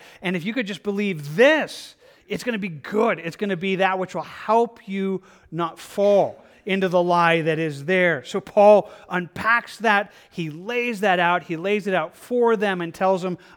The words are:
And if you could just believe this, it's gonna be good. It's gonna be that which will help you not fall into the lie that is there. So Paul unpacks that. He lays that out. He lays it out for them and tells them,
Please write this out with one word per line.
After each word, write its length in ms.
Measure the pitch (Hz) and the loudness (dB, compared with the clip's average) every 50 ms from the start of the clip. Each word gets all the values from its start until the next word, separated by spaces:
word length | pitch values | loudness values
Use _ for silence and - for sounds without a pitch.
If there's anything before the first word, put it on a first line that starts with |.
| - - - - - | -8 -16 -14 -8 -4
And 140 | 180 185 | -4 -4
if 80 | 175 151 | -4 -4
you 100 | 214 226 | -4 -4
could 140 | 269 233 185 | -4 -4 -6
just 160 | 202 - - | -8 -8 -6
believe 500 | 208 202 196 208 202 185 151 143 147 151 | -6 -4 -2 -2 -2 -4 -4 -8 -4 2
this, 600 | 180 247 285 311 302 196 - - - - - - _ _ - _ _ _ - | 4 4 4 4 2 0 -4 -8 -14 -18 -18 -20 _ _ -20 _ _ _ -10
it's 160 | 202 175 - | -10 -8 -6
gonna 120 | 240 226 | -6 -6
be 120 | 208 190 190 | -6 -6 -8
good. 500 | 160 139 - - 196 214 226 233 185 160 | -10 -10 -10 -6 -2 0 0 0 0 -2
It's 160 | 165 165 - | -6 -10 -8
gonna 220 | - 214 202 190 | -6 -4 -4 -4
be 200 | 165 185 196 190 | -2 -2 -2 0
that 220 | 175 190 185 190 190 | 0 0 0 0 -2
which 160 | 185 180 - | -4 -6 -8
will 80 | 175 147 | -10 -10
help 640 | - - - - - 220 226 233 233 233 - - | -10 -14 -8 -2 0 2 2 2 0 -4 -10 -14
you 360 | 196 196 196 196 190 190 180 - - - _ _ _ | -8 -6 -4 -2 -2 -4 -6 -8 -12 -20 _ _ _
not 300 | 156 165 170 160 - - | -6 -4 -4 -4 -6 -10
fall 640 | - - - 208 202 202 202 196 156 117 - - - - _ _ - | -18 -8 -2 2 4 4 6 4 4 2 -2 -8 -20 -20 _ _ -6
into 220 | 175 185 196 190 185 | -4 -2 0 0 2
the 140 | 175 180 175 | 2 2 2
lie 380 | 180 175 175 170 165 165 165 | 2 4 4 4 4 4 4
that 180 | 156 160 156 160 | 2 0 0 0
is 280 | 165 160 143 139 139 | -2 -4 -4 -6 -4
there. 360 | 156 185 185 180 175 160 131 - | 0 2 2 2 2 0 -2 -4
So 180 | - - 196 | -6 -8 -8
Paul 520 | 190 - - 214 202 208 208 196 - - - - - - | -8 0 4 6 8 8 8 8 6 2 -8 -20 -12 -6
unpacks 680 | 180 180 180 160 - - 196 220 233 233 - - - - | -6 -6 -6 -6 -8 -4 0 2 2 2 0 -4 -8 -2
that. 340 | 202 226 208 202 208 180 - - - _ | 0 2 2 2 0 -4 -10 -20 -20 _
He 200 | _ 175 165 156 | _ -8 -8 -8
lays 500 | 147 165 185 214 240 247 240 240 233 185 | -10 -10 -10 -8 -6 -4 -4 -4 -4 -2
that 180 | 208 202 180 180 | 0 2 2 2
out. 260 | 175 175 175 180 - | 2 2 0 0 -2
He 120 | - 170 | -6 -8
lays 320 | 160 170 196 208 214 190 196 | -6 -4 -2 -2 -2 -2 -2
it 60 | 185 | -2
out 200 | 170 156 175 - | -2 -2 -4 -8
for 420 | - - - 247 247 240 233 226 | -14 -8 -4 0 2 2 2 2
them 240 | 202 214 202 190 180 | 2 0 -2 -2 -2
and 140 | 170 170 160 | -4 -6 -4
tells 280 | - 190 190 190 180 175 | -2 0 0 0 0 -2
them, 160 | 185 180 - - - - | -6 -8 -8 -10 -16 -14